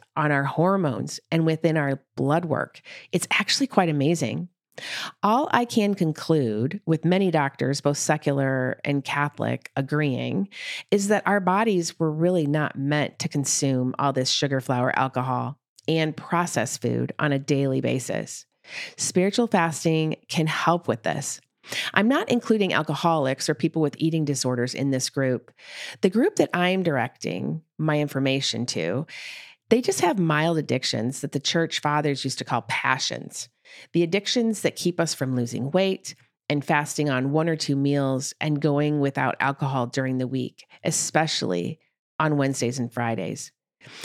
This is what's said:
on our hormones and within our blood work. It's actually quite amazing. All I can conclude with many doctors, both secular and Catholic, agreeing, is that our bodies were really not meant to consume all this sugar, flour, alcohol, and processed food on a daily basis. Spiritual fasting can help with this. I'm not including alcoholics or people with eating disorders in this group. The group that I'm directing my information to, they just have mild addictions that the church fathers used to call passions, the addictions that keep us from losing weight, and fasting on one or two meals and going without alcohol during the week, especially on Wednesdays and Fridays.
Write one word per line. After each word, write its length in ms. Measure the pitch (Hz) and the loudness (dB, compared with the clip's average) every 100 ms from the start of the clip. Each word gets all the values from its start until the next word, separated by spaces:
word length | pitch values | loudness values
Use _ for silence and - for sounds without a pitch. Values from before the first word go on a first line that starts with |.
| _ - | _ -2
on 140 | 151 | 0
our 140 | 143 | 0
hormones 760 | 139 - 175 196 165 110 151 - - | 0 0 2 2 0 -2 -6 -10 -4
and 120 | 165 | 0
within 320 | 160 160 170 160 | 2 2 2 2
our 240 | 143 139 _ - | 0 -2 _ -4
blood 280 | 135 156 | 0 2
work. 360 | 175 139 - - - - - | 0 -2 -4 -8 -20 -20 -4
It's 160 | 180 - | -4 0
actually 340 | - 214 - 269 | -2 0 0 2
quite 220 | - 175 | 4 4
amazing. 600 | 147 139 170 127 123 180 _ _ - - - - - | 4 2 2 0 -4 -8 _ _ -16 -10 -8 -10 -2
All 240 | 202 233 294 | 2 2 2
I 140 | 240 | 2
can 300 | 240 233 208 | 2 2 2
conclude 840 | 196 160 151 - 160 123 107 131 196 - | 2 0 0 0 2 2 0 -2 -4 -2
with 180 | 160 | 0
many 260 | 160 185 190 | 2 2 2
doctors, 500 | 160 139 - 135 139 | 2 0 -2 -2 0
both 180 | 143 143 | 0 0
secular 840 | - 151 - 139 135 131 127 - | 0 0 0 0 2 0 0 -2
and 200 | - 143 | -2 -2
Catholic, 680 | - 143 147 - 110 123 - - | -2 -2 -2 -2 -4 -4 -6 -6
agreeing, 720 | 135 147 147 123 123 123 196 - - - - | -2 0 0 -2 -2 -2 -4 -6 -12 -10 -2
is 180 | 202 196 | 0 2
that 180 | 208 - | 2 2
our 140 | 202 | 0
bodies 580 | 185 190 226 185 165 - | 2 2 2 2 0 -2
were 140 | 160 | -2
really 340 | 156 170 180 143 | 2 2 2 2
not 320 | 151 147 - | 0 0 -2
meant 400 | 139 147 135 - | 0 0 0 -4
to 100 | 165 | -4
consume 640 | 147 131 - 139 131 127 123 | -2 0 0 2 2 0 0
all 140 | 143 | 0
this 180 | 131 127 | 0 0
sugar, 300 | - 143 135 | 0 0 -2
flour, 360 | 127 123 123 - | 0 0 2 2
alcohol, 600 | 131 131 127 123 123 139 _ _ - | 0 -2 -2 -2 -4 -8 _ _ -2
and 280 | 160 156 151 | 0 0 -4
processed 640 | - 170 175 - 113 - | -2 -2 0 -2 -4 -2
food 320 | 120 120 123 - | -2 0 -2 -2
on 140 | 147 | 0
a 80 | 139 | 0
daily 400 | 139 139 139 131 | 0 0 2 0
basis. 680 | 127 127 123 - - - - _ - - - - | 0 -2 -2 -6 -6 -12 -18 _ -16 -14 -12 -8
Spiritual 520 | - 185 190 208 233 | -2 0 2 2 2
fasting 680 | 196 165 151 165 160 156 - - | 2 2 0 2 2 2 -2 -4
can 180 | - 156 | 0 0
help 400 | - - 170 - | 0 0 0 0
with 160 | 113 | -2
this. 380 | - 78 143 - _ _ - - - | -2 -4 -6 -10 _ _ -12 -8 -2
I'm 160 | - 214 | 2 4
not 220 | 285 427 | 2 2
including 420 | 240 - 220 190 | 0 2 2 4
alcoholics 760 | 113 151 143 175 160 135 135 - | 2 0 0 2 2 2 0 -2
or 60 | |
people 280 | 151 160 160 | 0 0 2
with 140 | 151 - | 0 0
eating 260 | 160 160 | 0 0
disorders 500 | 147 139 127 123 123 | 0 0 0 0 -2
in 160 | - 139 | -2 0
this 200 | 131 127 | 0 -2
group. 420 | - 131 123 - _ - - - - | -2 0 0 -4 _ -20 -16 -14 0
The 60 | 190 | 2
group 280 | 214 339 - | 4 2 2
that 140 | 294 | 0
I'm 280 | 180 180 190 | 2 0 2
directing 800 | 175 135 117 - - 87 135 160 - - | 2 2 0 -4 -8 -6 -4 -6 -10 -4
my 200 | 156 151 | 0 0
information 640 | 147 139 135 135 139 113 120 | 0 0 0 0 -2 -4 -4
to, 400 | 107 82 113 160 - - - - - - | -2 -2 -2 -4 -12 -16 -16 -20 -10 2
they 120 | 233 | 2
just 180 | 254 381 | 2 0
have 180 | 359 233 | 2 2
mild 380 | 165 151 160 160 | 2 4 2 2
addictions 640 | 147 131 - 120 113 135 | 0 -2 -2 -2 -2 -4
that 120 | - | -6
the 80 | 143 | -4
church 400 | - 170 165 - | -2 0 0 -2
fathers 440 | 151 147 151 139 | 0 2 0 -2
used 140 | 135 - | -4 -6
to 60 | |
call 180 | 123 123 - | -4 -4 -2
passions, 800 | - 127 131 - - - - - _ - - - | -2 0 0 -2 -6 -10 -14 -16 _ -20 -20 -4
the 100 | 165 | 0
addictions 600 | 170 196 202 247 226 208 | 2 0 0 0 2 0
that 140 | 160 - | -2 0
keep 240 | 175 175 | -2 0
us 140 | 165 | -2
from 200 | - 131 | -2 -2
losing 360 | 127 120 120 131 | -2 -2 -4 -2
weight, 440 | 180 190 190 - - _ _ - | 2 2 -2 -8 -18 _ _ -4
and 140 | 147 | -4
fasting 460 | 139 156 147 - 147 | 2 2 2 0 0
on 200 | 127 135 | 2 2
one 180 | 151 165 | 0 0
or 80 | 156 | 0
two 200 | - 139 | 0 0
meals 560 | 139 143 135 131 131 - | 2 2 2 -2 -4 -4
and 200 | 151 147 | -2 0
going 400 | 151 143 147 147 | 2 2 2 2
without 360 | 139 139 131 - | 0 0 -2 0
alcohol 480 | 131 139 139 135 120 | -2 0 -2 -2 -2
during 300 | 139 131 127 | -2 -2 -2
the 100 | 127 | -2
week, 400 | 131 123 - - - | -4 -6 -10 -20 -6
especially 960 | - 160 - 151 160 - - 90 - 156 _ _ _ - | -4 -2 0 0 0 0 -2 -2 -4 -8 _ _ _ -2
on 200 | 156 147 | 0 2
Wednesdays 400 | 139 131 120 127 | 0 0 -2 -2
and 120 | 120 | -4
Fridays. 640 | - 117 113 85 - - _ _ _ - - | -2 -2 -2 -6 -8 -12 _ _ _ -20 -14